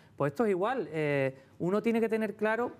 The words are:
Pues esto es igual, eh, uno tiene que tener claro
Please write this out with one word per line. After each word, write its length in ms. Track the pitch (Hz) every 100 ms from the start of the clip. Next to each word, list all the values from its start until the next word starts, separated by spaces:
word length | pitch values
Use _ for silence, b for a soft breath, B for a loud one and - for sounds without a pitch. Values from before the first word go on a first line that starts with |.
| B -
Pues 160 | 143
esto 120 | 143 220
es 60 |
igual, 360 | 180 208 262 156
eh, 440 | 156 147 143 135 135 B -
uno 220 | 170 208
tiene 180 | 233 226
que 80 | 220
tener 260 | 220 214 208
claro 360 | 214 220 247